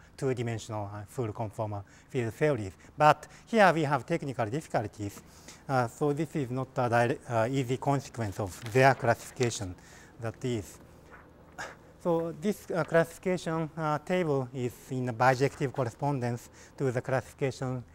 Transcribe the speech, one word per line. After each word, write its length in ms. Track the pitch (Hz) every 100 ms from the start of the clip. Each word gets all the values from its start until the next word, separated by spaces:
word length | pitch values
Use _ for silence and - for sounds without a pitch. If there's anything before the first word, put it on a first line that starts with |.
| - -
two-dimensional, 720 | 135 120 117 110 - 107 101
uh, 60 | 104 104
full 240 | - 113
conformal 500 | 104 110 - 107 101 - - -
field 240 | 135 113
theories. 440 | - 151 127 95 - - -
But 300 | 151 143 - - -
here 260 | 226 190
we 100 | 160
have 240 | 143 143 -
technical 400 | 170 143 123 110
difficulties. 720 | 139 - 143 104 - 101 - - - - - -
Uh, 200 | 131 117
so 240 | - 151
this 240 | 143 160 165
is 120 | 123
not 200 | 127 127 -
a 120 | 120
dire-, 300 | 120 120 151 -
uh, 200 | 117 113
easy 260 | 135 123 131
consequence 600 | - 139 - - 107 -
of 340 | 101 - 113
their 220 | 123 135
classification. 800 | 131 117 113 - - 120 - 95 87 - - - -
That 240 | 113 -
is, 340 | 131 117 90 - - - - - - - - - - - - -
so 280 | 180 165 165 151
this, 300 | 190 196 -
uh, 140 | 180
classification, 840 | 156 165 160 - 190 180 170 160 160 165
uh, 220 | 156 147
table 500 | - 185 165 139 123
is 200 | 135 123 - -
in 160 | 131 123
a 40 |
bijective 600 | 113 127 127 139 - 143
correspondence 800 | 127 120 - 143 139 120 120 - - - -
to 160 | 135
the 100 | 123
classification 800 | - 131 - - 139 - 131 127 117